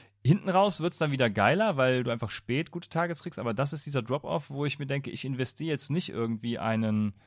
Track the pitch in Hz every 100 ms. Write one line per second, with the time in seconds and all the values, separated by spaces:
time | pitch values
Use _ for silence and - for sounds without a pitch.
0 | - _ 120 190 190 185 202 - 165 -
1 | 156 135 120 101 101 170 220 147 127 127
2 | 120 117 107 - - 127 170 175 - 160
3 | 170 165 180 - 117 107 143 156 147 143
4 | 113 139 - 160 - 139 147 143 139 139
5 | 139 - 135 131 127 - 160 147 - 147
6 | - - 113 113 117 117 110 113 110 107
7 | 104 -